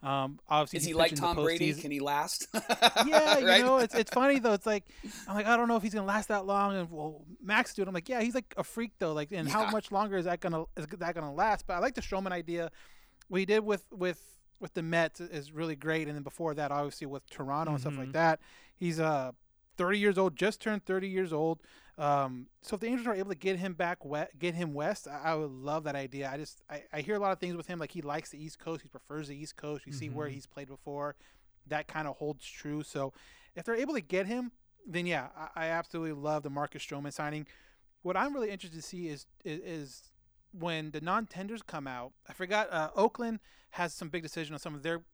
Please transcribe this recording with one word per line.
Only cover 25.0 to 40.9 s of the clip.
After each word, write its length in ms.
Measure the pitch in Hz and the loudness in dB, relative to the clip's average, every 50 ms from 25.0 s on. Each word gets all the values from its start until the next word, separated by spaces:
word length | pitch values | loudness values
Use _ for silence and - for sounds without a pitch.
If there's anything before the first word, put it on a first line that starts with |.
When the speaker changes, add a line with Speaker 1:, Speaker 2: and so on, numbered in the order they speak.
| - - | -6 -10
Speaker 1:
I, 220 | 143 147 139 160 | -10 -4 -2 0
I 40 | 165 | 0
would 160 | 156 156 147 | 0 0 -4
love 340 | 131 131 131 143 147 160 156 | -6 -8 -4 -2 -2 -2 -2
that 100 | 151 143 | -2 -4
idea. 340 | 143 139 131 127 139 139 135 131 | -4 -4 -6 -6 -6 -6 -4 -6
I 40 | 143 | -6
just, 240 | 156 143 - - _ _ | -8 -10 -12 -20 _ _
I, 120 | 151 147 - - - | -14 -14 -12 -8 -8
I 80 | 151 151 | -6 -4
hear 120 | - 214 | -2 -2
a 40 | 208 | 0
lot 140 | 202 196 190 | 2 0 0
of 60 | 165 | 0
things 160 | - 175 175 | -2 -6 -6
with 100 | 170 160 | -6 -6
him. 120 | - 180 170 | -8 -6 -6
Like, 120 | 160 139 - | -6 -6 -6
he 80 | 175 | -8
likes 300 | 151 143 147 156 160 - | -6 -4 -4 -4 -6 -8
the 120 | - 143 156 | -14 -14 -14
East 160 | 156 - - | -14 -14 -12
Coast. 220 | - 165 165 156 - | -8 -8 -8 -8 -8
He 60 | 156 | -14
prefers 400 | _ 127 _ _ 147 151 156 139 | _ -20 _ _ -10 -8 -8 -8
the 80 | 143 | -10
East 200 | 143 151 156 - | -12 -12 -14 -14
Coast. 300 | - - 147 151 139 - | -12 -8 -8 -8 -8 -8
You 60 | - 143 | -10 -10
see 160 | 139 113 - | -8 -8 -8
where 180 | 120 147 151 | -6 -6 -6
Speaker 3:
Mm-hmm. 80 | 147 135 | -6 -6
Speaker 1:
he's 120 | 143 139 | -10 -14
played 220 | - _ - 143 135 | -16 _ -16 -14 -14
before. 460 | 135 135 _ - 143 143 143 147 143 _ - - _ _ _ _ _ _ _ | -16 -16 _ -10 -6 -4 -4 -4 -6 _ -18 -20 _ _ _ _ _ _ _
That 220 | - 151 151 156 - | -4 -4 -4 -4 -4
kinda 240 | - 156 156 147 135 | -6 -4 -4 -4 -6
holds 320 | - 156 147 151 135 - | -4 -4 -6 -6 -6 -10
true. 360 | - - - - 147 147 151 151 | -18 -16 -12 -8 -6 -6 -6 -6
So 300 | - - 147 139 135 - - - - - - - _ _ | -6 -4 -4 -4 -4 -6 -10 -20 -20 -20 -20 -20 _ _
if 100 | 175 165 | -12 -6
they're 100 | - 233 | -4 -2
able 180 | 226 262 277 320 | -2 0 0 -2
to 60 | 262 | -4
get 260 | 175 - - 185 196 | -4 0 0 0 0
him, 260 | 185 233 247 247 240 - _ _ _ _ _ 415 | 0 -2 -4 -4 -6 -10 _ _ _ _ _ -16
then 180 | 285 165 175 175 | -6 -4 -2 -2
yeah, 220 | 180 170 147 123 131 - | 0 0 -2 -2 -4 -10
I, 300 | - 156 160 - - 160 | -12 -12 -10 -6 -4 -2
I 0 | 160 | 0
absolutely 440 | 165 165 170 - - 170 165 160 156 | 0 -2 -2 -4 -6 -6 -4 -4 -6
love 280 | 143 139 151 151 151 143 | -4 -2 -2 -2 0 -2
the 60 | 151 | -4
Marcus 320 | 139 143 147 143 - 147 - | -4 -4 -4 -4 -4 -10 -10
Stroman 260 | - 151 143 143 147 143 | -8 -8 -8 -8 -8 -6
signing. 340 | - 156 147 151 151 151 - - - - _ _ _ _ _ _ _ _ | -4 -4 -4 -4 -6 -8 -10 -16 -20 -20 _ _ _ _ _ _ _ _
What 140 | 175 185 | -2 0
I'm 160 | 190 220 285 285 | 2 2 0 0
really 180 | 285 233 208 | -2 -2 -4
interested 300 | 202 190 - 180 160 165 | -4 -6 -10 -12 -12 -12
to 60 | 143 | -12
see 220 | - - 180 175 165 | -10 -10 -8 -6 -6
is, 180 | 147 139 - _ _ _ _ | -8 -8 -12 _ _ _ _
is, 160 | 196 151 160 | -8 -8 -8
is 420 | 190 180 170 160 147 135 - - - - _ _ _ _ _ _ _ _ - | -8 -8 -8 -8 -8 -10 -12 -18 -20 -20 _ _ _ _ _ _ _ _ -12
when 380 | 190 165 175 165 160 156 156 | -6 -4 -2 -2 -2 -4 -6